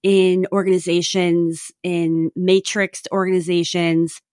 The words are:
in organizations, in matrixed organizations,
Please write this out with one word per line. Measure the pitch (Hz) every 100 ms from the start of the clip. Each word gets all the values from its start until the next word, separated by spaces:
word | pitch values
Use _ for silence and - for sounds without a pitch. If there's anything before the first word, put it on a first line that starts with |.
in | 190 190 185 185 185
organizations, | 202 190 185 175 175 165 190 175 170 170 160 - -
in | 180 175 165 165 160 -
matrixed | 180 190 - 214 190 - -
organizations, | 190 185 185 165 175 165 180 170 165 165 - _